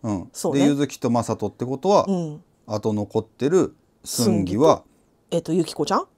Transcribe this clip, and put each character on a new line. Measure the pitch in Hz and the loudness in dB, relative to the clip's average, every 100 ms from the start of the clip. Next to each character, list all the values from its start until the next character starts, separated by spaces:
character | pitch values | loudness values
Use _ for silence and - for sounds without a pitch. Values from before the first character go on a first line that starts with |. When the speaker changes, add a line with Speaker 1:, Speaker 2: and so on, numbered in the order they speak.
Speaker 1:
う | - | -4
ん。 | 98 78 | -6 -6
Speaker 2:
そ | - 180 | -6 -2
う | |
ね。 | 139 | 2
Speaker 1:
で、 | 139 | 2
ゆ | 143 | 2
ず | 139 | -2
き | - | -2
と | 127 | -2
マ | 120 | 0
サ | 113 110 | 0 -2
ト | 101 | -4
っ | |
て | - 123 | -6 -6
こ | 131 | -4
と | 185 | 2
は、 | 202 131 | 2 2
Speaker 2:
う | |
ん。 | 190 165 151 - _ - | -2 -4 -10 -18 _ -8
Speaker 1:
あ | 107 | -4
と | 110 | -2
残 | 104 104 110 | -2 -2 -4
っ | - | -4
て | - 135 | -2 2
る | 185 127 - _ _ | 2 2 -2 _ _
す | - - 226 | -10 -2 0
ん | 139 92 | 2 0
ぎ | 101 | 2
は、 | 156 135 | 4 4
Speaker 2:
す | |
ん | |
ぎ | |
と、 | - _ _ _ - | 0 _ _ _ -6
え | - | -4
っ | |
と、 | - | -2
ゆ | 175 160 | 0 0
き | |
こ | - 147 | -2 -2
ち | |
ゃ | 202 | -2
ん？ | 381 | -2